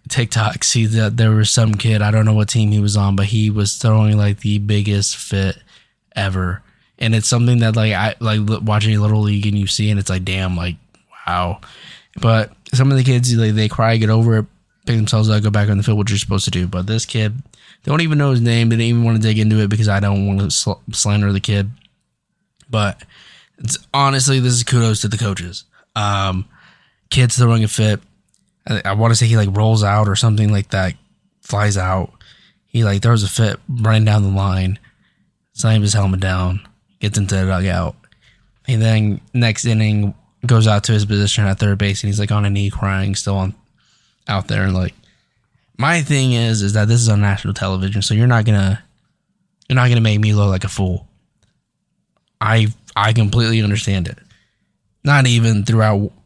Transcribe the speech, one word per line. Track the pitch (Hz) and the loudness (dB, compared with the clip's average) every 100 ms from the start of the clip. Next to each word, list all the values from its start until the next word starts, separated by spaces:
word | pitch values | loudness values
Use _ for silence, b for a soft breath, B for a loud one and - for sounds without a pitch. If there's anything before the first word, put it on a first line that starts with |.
| - | -8
TikTok, | - 117 - 107 - | -4 -2 -2 -2 -2
see | - 117 110 | -2 0 0
that | 113 107 117 | 0 0 2
there | 110 | 2
was | 110 107 | 2 2
some | - 110 104 | 2 0 0
kid, | 113 107 | 0 0
I | 104 | 2
don't | 110 107 | 2 2
know | |
what | 107 104 | 2 0
team | 117 107 | 0 2
he | 104 | 2
was | 104 104 | 0 0
on, | 98 98 | 0 0
but | 101 | 0
he | 113 107 | 0 0
was | 104 101 - | 0 -2 -2
throwing, | 117 110 107 107 | 0 2 4 2
like, | 104 101 | 0 -2
the | 107 104 | -2 -2
biggest | 101 104 104 101 98 - | 0 -2 0 -2 -2 -6
fit | - 98 95 - _ b b b _ - | -6 -4 -2 -4 _ b b b _ -6
ever. | 98 95 92 95 b b b _ | -4 -2 -4 -6 b b b _
And | 113 113 | -2 0
it's | 104 | 0
something | 120 120 120 | 0 2 2
that, | 117 113 | 2 2
like, | 110 | 0
I, | 95 107 - | 0 -2 -2
like, | 113 107 | -2 -2
li-, | 104 110 | -2 -2
watching | 107 104 107 107 | 0 0 0 0
Little | 104 107 | 2 0
League | 104 104 104 | 0 0 0
and | 101 | -2
you | 98 | -2
see, | - 107 | -2 0
and | 101 | 0
it's | 95 | -2
like, | 92 92 | -4 -4
"Damn, | 95 92 90 | -4 -4 -4
like, | 90 82 _ _ _ - - | -6 -8 _ _ _ -14 -6
wow." | 87 87 98 B B B B B - | -4 -4 -8 B B B B B -4
But | 117 113 107 - - | 0 2 0 -10 -4
some | 127 131 | 0 2
of | 135 | 2
the | |
kids, | 127 123 123 117 | 2 2 2 2
like, | 110 | 0
they | 107 107 | 0 -2
cry, | - 113 113 | 0 0 2
get | 110 | 2
over | 110 113 110 | 2 2 0
it, | 107 _ _ _ - | -2 _ _ _ -4
pick | 117 | -2
themselves | 104 110 110 | 0 0 2
up, | 107 | 2
go | 107 | 0
back | 104 104 | 0 0
on | 101 | 0
the | |
field, | 104 104 | 0 0
what | 101 | 0
you're | 101 | -2
supposed | - 98 - | -2 -4 -2
to | |
do. | 90 90 | -4 -4
But | 90 95 | -4 -4
this | 113 - | -4 -4
kid, | 117 107 117 - B B B | -4 -4 -4 -12 B B B
don't | - 151 | -4 -2
even | 165 151 | 0 0
know | 143 | 2
his | 127 | 2
name, | 117 117 117 | 2 2 2
didn't | 113 | 2
even | 117 117 | 0 2
wanna | 117 113 | 2 2
dig | 110 107 | 0 2
into | 110 107 | 2 2
it | 104 | 2
because | 107 107 | 0 0
I | 98 | 0
don't | 101 101 98 | 0 0 0
wanna | 98 98 | 0 -2
sl-, | - - - - | -2 -4 -6 -8
slander | - 107 104 101 | -6 -2 0 0
the | 98 | -2
kid. | - 101 98 123 _ _ _ _ _ _ _ _ _ | -2 -2 -2 -8 _ _ _ _ _ _ _ _ _
But | 113 101 - - B B B B _ | -4 -4 -6 -16 B B B B _
it's, | 113 - - | -8 -8 -6
honestly, | 143 139 135 131 135 | 0 0 2 0 2
this | 123 | 2
is | 120 | 0
kudos | 117 123 113 107 | 0 0 2 0
to | 101 | -2
the | 104 | -2
coaches. | 113 92 87 87 - b b 110 | -4 -4 -8 -14 -20 b b -6
Um, | 104 101 98 92 - b b b b b _ | -4 -2 -2 -4 -8 b b b b b _
kid's | - 123 120 | 0 2 2
throwing | 120 117 | 2 2
a | 107 | 0
fit. | - 107 104 - _ _ _ _ _ - | 0 0 -2 -6 _ _ _ _ _ -8
I, | 107 98 | -6 -2
I | |
wanna | 101 113 110 | 0 2 2
say | 113 | 2
he, | 113 | 2
like, | 101 98 | 2 2
rolls | 110 110 | 2 2
out | 101 104 107 | 2 2 2
or | 95 | 2
something | 117 107 104 | 2 2 2
like | 101 101 | 0 -2
that, | 98 92 85 _ _ _ _ | -4 -4 -6 _ _ _ _
flies | - 104 104 98 | -8 -2 0 0
out. | 92 95 87 - B B B B _ | -2 -2 -4 -10 B B B B _
He, | 120 | 0
like, | 110 98 | 2 2
throws | 113 117 | 2 2
a | 101 | 2
fit | - 110 - - | 0 0 -2 -8
running | 123 110 110 110 | -2 2 4 4
down | 104 | 2
the | 98 | 2
line, | 98 98 95 92 101 b b b b b _ _ | 0 0 0 -2 -4 b b b b b _ _
slams | - 113 110 | -4 0 2
his | 104 | 2
helmet | 104 98 92 | 0 0 -2
down, | 95 92 92 92 - _ _ _ | -2 -2 -2 -4 -8 _ _ _
gets | 104 107 | -4 -2
into | 98 98 | -2 -2
the | 95 | 0
dugout. | 92 95 87 85 - _ b b b b _ - | 0 -2 -2 -4 -8 _ b b b b _ -4
He | 117 | 0
then, | 110 110 107 101 - | 2 2 0 -2 -4
next | 127 120 104 120 | -2 0 0 -2
inning, | 110 107 104 101 - _ _ 123 | 0 2 0 -2 -6 _ _ 0
goes | 113 110 | 2 4
out | 104 - | 2 0
to | |
his | 110 101 | 0 0
position | 104 101 - 104 | 0 0 0 -2
at | 98 | 0
third | 104 98 | -2 0
base, | 101 98 | -2 -2
and | 104 | -4
he's, | 104 | -4
like, | 101 | -2
on | 104 101 | -2 0
a | |
knee | 101 101 | -2 -2
crying, | - 98 95 98 92 | -4 -4 -2 -2 -4
still | - 98 | -4 -4
on, | 95 - _ _ b b b b - | -4 -8 _ _ b b b b -8
out | 101 95 | -6 -4
there. | 104 | -4
And, | 95 | -2
like, | 92 90 - _ b b b _ _ _ - | -2 -4 -8 _ b b b _ _ _ -6
my | 135 170 | -2 -2
thing | 147 143 131 | 0 0 0
is, | 120 117 110 | 0 0 0
is | 101 | 0
that | 107 104 | 0 2
this | 120 | 2
is | 117 | 2
on | 104 | 2
national | 104 98 - 98 | 2 -2 -4 -6
television, | 95 95 95 101 | -4 -4 -4 -4
so | 98 | -2
you're | 104 123 | 0 2
not | 120 110 | 2 2
gonna, | 104 98 104 - _ _ _ _ _ _ _ _ | 0 0 -2 -6 _ _ _ _ _ _ _ _
you're | 127 | 0
not | 123 | 2
gonna | 120 | 2
make | 113 104 | 2 2
me | 107 | 2
look | 104 101 | 2 2
like | 92 95 | 0 -4
a | |
fool. | - 95 90 - _ _ _ _ _ _ _ _ _ _ _ _ _ | -4 -4 -4 -8 _ _ _ _ _ _ _ _ _ _ _ _ _
I, | 110 113 107 - - - | 0 2 2 -2 -8 -2
I | 104 | 0
completely | 113 107 123 113 113 | 2 2 2 0 0
understand | 104 101 - 98 85 | 0 -2 -2 -2 -4
it. | - _ b b b _ _ _ _ | -10 _ b b b _ _ _ _
Not | 139 143 131 | 0 2 4
even | 120 113 104 | 2 2 0
throughout, | 101 113 110 101 101 - | 0 2 2 2 -2 -8